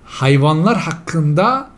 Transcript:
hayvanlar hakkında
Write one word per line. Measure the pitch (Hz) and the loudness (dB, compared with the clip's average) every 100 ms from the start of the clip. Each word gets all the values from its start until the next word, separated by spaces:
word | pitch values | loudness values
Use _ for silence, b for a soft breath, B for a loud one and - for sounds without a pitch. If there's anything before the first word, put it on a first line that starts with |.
| - | -20
hayvanlar | - 131 139 147 156 180 233 | -4 0 2 2 2 2 0
hakkında | - 165 - 165 147 147 208 262 277 | -2 -8 -6 -2 0 2 0 -2 -6